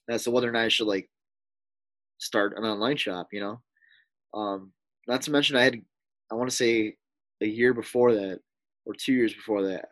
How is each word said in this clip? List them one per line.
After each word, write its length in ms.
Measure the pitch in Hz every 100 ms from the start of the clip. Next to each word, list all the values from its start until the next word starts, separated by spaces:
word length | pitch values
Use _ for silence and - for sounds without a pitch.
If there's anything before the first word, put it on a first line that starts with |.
| -
as 160 | 117
to 60 | 120
whether 180 | 123 120
or 40 |
not 120 | 117
I 40 | 110
should, 180 | 110 107
like, 240 | 95 - _ _ _ _ _ _ _ _ _ _ -
start 380 | - 113 101 -
an 80 |
online 320 | 110 104 117 143
shop, 320 | - 90 -
you 80 | 101
know? 220 | 101 117 _ _ _ _ _ _ _
Um, 380 | 107 104 98 95 _ _ _ -
not 140 | 127
to 80 | 151
mention 260 | 143 147 127
I 80 |
had, 200 | 131 117 - _ _ _ -
I 40 |
wanna 160 | 113 127
say 460 | - 120 113 107 - _ _ _ -
a 60 | 107
year 280 | 113 123
before 400 | 117 - 123 123
that, 260 | 107 98 90 _ _ _ _
or 100 | -
two 180 | - -
years 220 | 131 110
before 280 | - - 104 98
that, 220 | 92 -